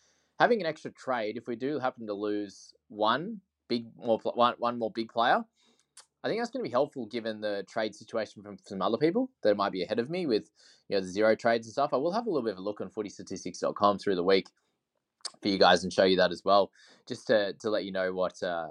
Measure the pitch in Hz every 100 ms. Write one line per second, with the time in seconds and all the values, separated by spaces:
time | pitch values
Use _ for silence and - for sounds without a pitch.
0 | _ _ _ - 175 233 165 156 131 -
1 | - 123 107 113 113 117 127 147 127 123
2 | 113 101 104 104 101 - - _ - 107
3 | 107 123 180 220 - _ - 120 117 -
4 | 120 110 110 110 120 110 117 120 110 101
5 | 113 120 120 190 226 _ _ _ _ -
6 | - _ 127 196 233 262 196 123 143 139
7 | 110 117 113 107 104 101 95 - 110 98
8 | 110 113 104 - 101 98 - 98 92 113
9 | 151 196 262 _ 104 104 101 95 85 110
10 | 120 175 165 107 - _ _ _ - 101
11 | 92 92 107 110 120 117 113 110 147 131
12 | 156 196 233 160 113 92 95 104 98 -
13 | 104 - 95 95 - 90 - - 101 98
14 | - 92 87 95 - _ _ _ _ _
15 | _ _ - - 107 98 92 90 92 87
16 | 95 92 90 85 95 98 98 _ - -
17 | - 120 - 113 101 87 113 104 95 95
18 | 92 92 90 - 92 85 80